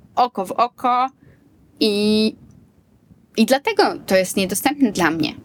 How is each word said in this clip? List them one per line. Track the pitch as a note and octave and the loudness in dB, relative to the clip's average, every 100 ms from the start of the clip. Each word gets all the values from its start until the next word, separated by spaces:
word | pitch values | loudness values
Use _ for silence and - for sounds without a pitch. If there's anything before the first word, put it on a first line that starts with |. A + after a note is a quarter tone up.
| - - | -10 -2
oko | B3 - F#3 | -2 -2 -6
w | |
oko | - A#3+ - B3+ B3 B3+ - _ _ _ _ _ _ | -2 -2 -2 -2 0 -2 -6 _ _ _ _ _ _
i, | A3 G3+ G#3 G#3+ A3 - - - _ _ _ _ _ - _ - | -2 0 0 2 0 -4 -16 -20 _ _ _ _ _ -20 _ 0
i | A3 | 2
dlatego | C4+ G#4+ G#4 D4 - - | 2 0 0 0 0 0
to | F#3+ | 0
jest | F#3 - | 0 -2
niedostępne | F#3+ G#3 - D4 B3+ | -4 0 -2 2 0
dla | F#3+ E3+ | 2 0
mnie, | E3 - - | 0 -4 -6